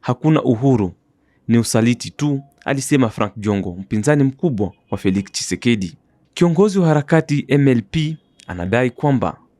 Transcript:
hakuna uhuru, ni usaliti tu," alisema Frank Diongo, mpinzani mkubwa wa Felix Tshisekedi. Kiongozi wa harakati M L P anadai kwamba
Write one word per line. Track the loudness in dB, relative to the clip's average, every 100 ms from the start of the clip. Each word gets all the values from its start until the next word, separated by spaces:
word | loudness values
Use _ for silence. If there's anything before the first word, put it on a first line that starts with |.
hakuna | -4 -2 2 2
uhuru, | 2 0 2 2 0 -6 _ _ _ _ 0
ni | 0
usaliti | 2 2 2 0 -4
tu," | -6 -4 -4 -6 _
alisema | -6 -6 0 2 0
Frank | 0 -4 -4
Diongo, | -2 -2 -4
mpinzani | -10 -6 -4 0 2
mkubwa | 2 0 -4 -2 -6 -8 _
wa | -4
Felix | -2 -2 -4
Tshisekedi. | -10 -8 -4 -2 -2 -2 -10 _ _ _
Kiongozi | 0 0 4 2 2
wa | 2
harakati | 2 2 0 0 -4 0
M | 2 4
L | 2
P | 0 -4 -4 -6 _ _ -14
anadai | -8 -2 0 0
kwamba | -2 -2 0 -2 -8 _ _